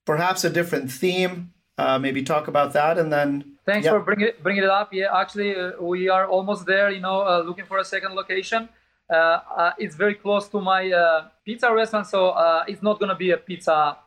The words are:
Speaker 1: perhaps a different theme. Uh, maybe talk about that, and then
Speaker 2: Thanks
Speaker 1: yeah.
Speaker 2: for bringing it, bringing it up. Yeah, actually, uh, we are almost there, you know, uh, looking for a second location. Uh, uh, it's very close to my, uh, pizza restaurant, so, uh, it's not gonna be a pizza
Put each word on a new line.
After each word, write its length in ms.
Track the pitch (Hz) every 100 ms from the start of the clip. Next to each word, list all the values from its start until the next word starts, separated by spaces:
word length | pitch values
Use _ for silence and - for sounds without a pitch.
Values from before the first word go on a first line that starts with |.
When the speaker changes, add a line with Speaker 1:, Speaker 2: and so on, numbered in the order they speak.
Speaker 1:
perhaps 380 | - 151 180 185
a 60 | 175
different 400 | 170 175 147 127
theme. 640 | - 185 180 180 180 - _ _ -
Uh, 200 | 135 131
maybe 240 | 139 135
talk 240 | 135 151 151
about 280 | 143 139
that, 240 | 147 151 175
and 120 | 160
then 340 | 147 143 143 - -
Speaker 2:
Thanks 200 | - 208 160
Speaker 1:
yeah. 60 |
Speaker 2:
for 80 | 214
bringing 260 | 185 202 214
it, 140 | -
bringing 220 | 160 202
it 40 | 190
up. 240 | 196 214
Yeah, 140 | 190 196 190
actually, 360 | 196 202 202 190
uh, 140 | 180 -
we 300 | 175 180 185
are 160 | 190 190
almost 400 | 190 190 196 180
there, 240 | 190 202
you 100 | 196
know, 200 | 185 190
uh, 180 | 196 175 170
looking 180 | 180
for 140 | 185 190
a 60 |
second 300 | 185 196 190
location. 540 | 190 185 190 185 226 233 _ _ _ _
Uh, 60 | 165 165 165 - -
uh, 140 | 175 -
it's 180 | 208 151
very 180 | 208
close 320 | 202 196 202 202
to 120 | 208
my, 300 | 190 185 185
uh, 360 | 175 170 160 160 _
pizza 280 | - 233 240
restaurant, 340 | 220 220 214 196
so, 240 | 196 185
uh, 340 | - 165 165 170
it's 140 | 196
not 180 | 208 208
gonna 140 | 190
be 160 | 180 180
a 60 | 165
pizza 580 | - 175 - 156 147 143